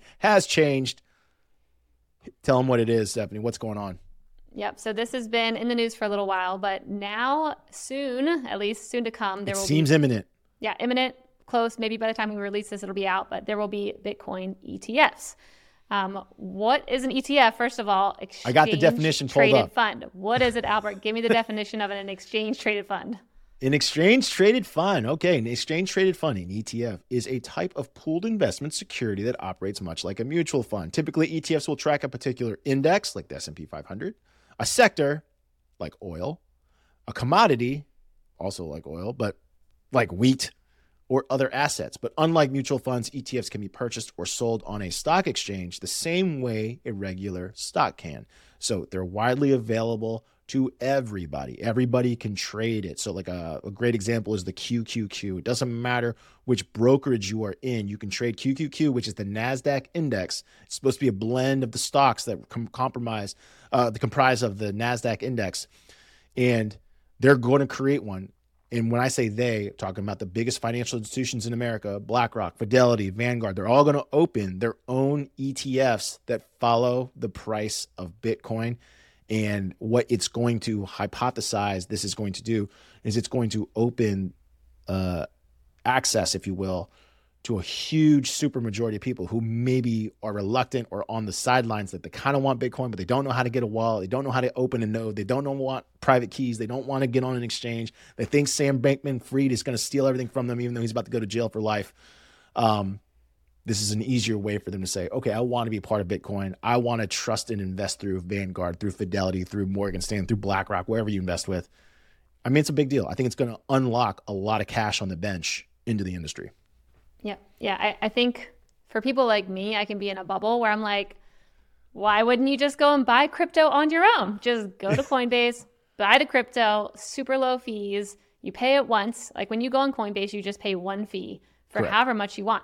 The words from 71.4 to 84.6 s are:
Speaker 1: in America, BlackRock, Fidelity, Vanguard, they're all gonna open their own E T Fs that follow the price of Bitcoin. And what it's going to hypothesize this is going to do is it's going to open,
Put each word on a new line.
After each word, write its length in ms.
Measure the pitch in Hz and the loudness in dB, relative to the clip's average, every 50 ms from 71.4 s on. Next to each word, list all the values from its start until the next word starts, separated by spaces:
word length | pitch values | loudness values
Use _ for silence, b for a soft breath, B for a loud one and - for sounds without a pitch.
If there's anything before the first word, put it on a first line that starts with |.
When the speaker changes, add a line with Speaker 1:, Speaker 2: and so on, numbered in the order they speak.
| 104 117 | -4 -4
Speaker 1:
in 60 | 120 | -4
America, 460 | 117 120 117 113 107 - 104 98 101 | -4 -2 -4 -4 -4 -6 -6 -6 -6
BlackRock, 560 | 104 - 117 123 120 117 - 113 95 85 - | -4 0 2 2 2 2 0 -4 -4 -4 -4
Fidelity, 540 | - 113 101 120 127 127 120 117 107 101 95 | -6 -4 4 6 8 8 8 6 4 2 -2
Vanguard, 460 | 92 107 120 123 123 117 113 101 92 | -2 -2 -2 0 0 -2 -2 -4 -4
they're 120 | 95 95 107 | -2 2 6
all 160 | 123 139 147 | 8 8 8
gonna 200 | 147 143 143 - - - | 8 6 2 0 2 4
open 460 | 151 170 175 - 117 104 95 92 92 | 4 4 4 2 -2 -4 -2 -4 -2
their 160 | 117 117 - _ _ - | -2 -2 -2 _ _ -4
own 440 | 127 131 135 139 147 147 139 - _ - | 0 2 2 2 2 0 -2 -6 _ -6
E 160 | 135 139 131 | -6 -6 -6
T 280 | - - 135 127 131 | -6 -6 -2 2 2
Fs 380 | 135 127 117 98 - - - - _ - | 4 4 2 0 -2 -6 -10 -10 _ -4
that 160 | 117 107 - _ _ - | -4 -4 -4 _ _ 0
follow 520 | - 120 117 117 123 123 123 127 127 127 _ | 2 4 4 6 4 4 2 0 -2 -4 _
the 140 | - 117 107 | -6 -8 -6
price 580 | - - - 107 110 107 107 107 - - - - _ - | -6 -8 -8 -6 -4 -4 -4 -4 -4 -6 -10 -12 _ -12
of 240 | 92 87 90 - | -12 -12 -12 -6
Bitcoin. 560 | - 113 113 - - - 113 113 117 117 120 - b b b b b b b b b b | -2 -2 -2 -2 -4 -6 -4 -4 -2 -4 -4 -6 b b b b b b b b b b
And 460 | 110 110 107 104 104 101 98 92 - - | 0 0 0 0 0 -2 -2 -4 -6 -6
what 260 | - 110 117 123 120 - | -4 2 2 2 2 2
it's 180 | 120 104 - - | 0 0 0 -2
going 320 | - 117 120 120 117 110 | -2 0 0 0 0 0
to 220 | - 113 110 104 98 | -2 -2 -4 -2 -4
hypothesize 1040 | 92 - - 104 101 - - 127 127 - 113 101 - - 104 101 104 98 92 90 - | -6 -6 -6 -6 -6 -4 -2 -2 -2 -2 -2 -6 -4 -2 -2 0 0 -2 -4 -4 -6
this 160 | 107 104 - | -6 -6 -4
is 100 | 98 90 | -6 -6
going 200 | - 107 101 92 | -4 -6 -6 -6
to 100 | - - | -6 -4
do 260 | 113 113 107 101 - b b b b b b b | -2 0 0 -2 -2 b b b b b b b
is 140 | 110 101 117 | -2 -2 -2
it's 100 | 104 - | -2 -2
going 220 | - 127 117 107 | -2 -2 -2 -2
to 180 | 101 110 104 - - | -2 -4 -6 -4 -2
open, 600 | 107 117 120 120 - 117 107 98 98 95 90 - _ _ _ _ _ | 0 0 0 2 2 0 2 2 0 -2 -6 -8 _ _ _ _ _